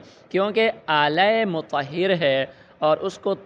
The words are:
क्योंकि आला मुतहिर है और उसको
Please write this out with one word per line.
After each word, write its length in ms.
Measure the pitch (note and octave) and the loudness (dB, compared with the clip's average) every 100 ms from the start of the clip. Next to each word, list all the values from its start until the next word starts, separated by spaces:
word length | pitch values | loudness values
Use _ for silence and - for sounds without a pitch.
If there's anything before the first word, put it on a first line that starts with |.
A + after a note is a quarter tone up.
| - - - | -8 -20 -6
क्योंकि 380 | F3+ G3+ G#3+ A3 - - | -2 -2 0 0 -2 -2
आला 420 | D3+ D3 D#3 G3 A3+ G#3+ | 2 2 2 2 2 0
मुतहिर 680 | D#3+ D3+ C#3+ C3+ D3+ F#3+ | -4 -4 -6 -4 -2 0
है 360 | F3+ D#3 C3+ C3 - - - | 0 2 0 -2 -8 -20 -2
और 140 | D#3 D#3 | 0 0
उसको 360 | F#3+ - - G3 | -2 -6 -4 -4